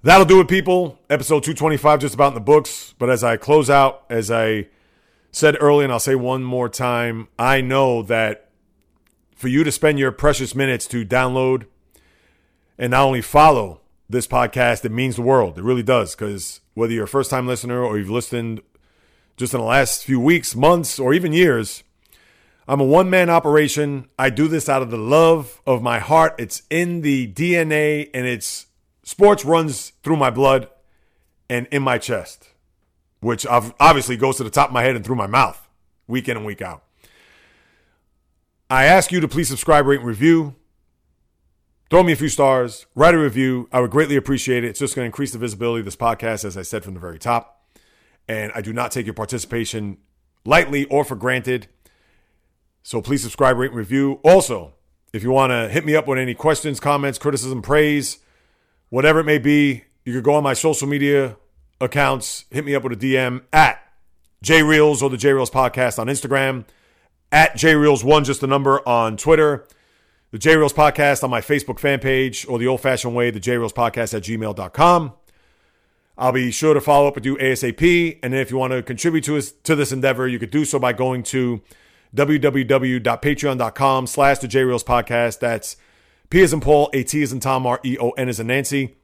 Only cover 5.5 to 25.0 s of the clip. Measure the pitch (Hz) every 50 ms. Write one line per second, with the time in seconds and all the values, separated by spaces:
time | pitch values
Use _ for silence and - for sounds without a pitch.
5.5 | 147 - 147 147 147 147 143 135 123 113 - 139 135 131 120 127 131 131 127 127
6.5 | 127 127 123 117 - - 131 123 120 117 120 117 113 113 110 _ _ - 117 127
7.5 | 135 135 127 127 131 135 139 131 123 117 110 95 117 113 110 110 104 - _ _
8.5 | _ _ _ _ _ _ _ _ _ _ _ _ _ _ _ _ _ _ - 127
9.5 | 127 143 160 147 - - - 151 147 139 139 131 - - - 147 143 - 135 120
10.5 | - 135 139 135 127 117 - - 123 120 113 95 123 127 127 127 127 131 131 131
11.5 | 131 123 110 _ _ _ _ _ _ _ _ _ _ _ _ _ _ _ _ _
12.5 | _ _ _ _ _ - 120 120 127 131 139 135 131 123 107 - - 147 151 156
13.5 | 147 123 104 92 85 _ _ _ _ _ _ _ 107 123 113 - 131 123 123 110
14.5 | - 127 123 120 117 - - 113 107 120 131 131 117 117 120 127 135 127 110 90
15.5 | 76 87 92 120 127 123 110 104 127 120 107 85 - - 107 104 101 95 85 -
16.5 | - - _ _ _ 107 117 113 117 113 104 98 - 139 131 - 139 127 127 123
17.5 | 127 113 - 123 123 123 123 117 107 107 101 92 110 120 117 - - 120 117 117
18.5 | 113 107 _ _ _ _ _ _ _ _ _ _ _ _ _ _ _ - 123 120
19.5 | - 123 113 110 123 139 135 - - - - - 135 123 120 151 175 170 - -
20.5 | - 113 139 160 175 175 160 - - - 135 127 147 175 175 165 151 170 180 165
21.5 | 131 117 107 - - - _ _ _ _ _ _ _ _ _ _ _ _ _ _
22.5 | _ _ _ - 135 139 139 131 147 175 185 185 185 185 180 170 170 170 - 151
23.5 | 147 151 151 135 - 147 147 143 143 135 120 _ _ - 131 135 113 101 151 160
24.5 | 160 156 - 156 139 135 131 117 113 113